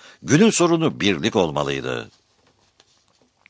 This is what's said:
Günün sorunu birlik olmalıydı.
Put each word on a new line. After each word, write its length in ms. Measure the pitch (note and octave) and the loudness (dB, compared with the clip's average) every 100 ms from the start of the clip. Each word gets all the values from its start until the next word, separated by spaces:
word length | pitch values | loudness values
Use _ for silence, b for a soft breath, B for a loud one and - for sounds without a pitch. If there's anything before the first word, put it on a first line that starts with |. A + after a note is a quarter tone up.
| b b | b b
Günün 280 | - D3 A3 | 0 4 4
sorunu 500 | - E3+ E3 D#3 - | 4 2 2 -2 -2
birlik 360 | G2+ E2 G2 G#2 | -2 0 -2 0
olmalıydı. 720 | E2+ C#2+ C#2 C#2 B1+ A#1+ A1+ _ _ _ _ _ _ _ _ _ _ _ _ _ | 0 -2 -4 -4 -6 -8 -10 _ _ _ _ _ _ _ _ _ _ _ _ _